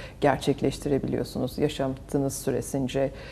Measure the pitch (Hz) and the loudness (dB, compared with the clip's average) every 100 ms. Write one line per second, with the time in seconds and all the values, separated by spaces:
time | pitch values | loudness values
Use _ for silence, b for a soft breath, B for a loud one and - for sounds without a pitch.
0 | B - 147 - - 135 135 - 147 135 | B 2 2 4 2 2 2 0 0 0
1 | 131 127 - - 127 - 147 - 135 127 | 2 -2 -2 -2 -4 0 0 2 -2 -2
2 | - 143 139 135 - 123 - 139 139 139 | -2 0 0 0 0 0 0 -2 0 2
3 | 135 B B | 0 B B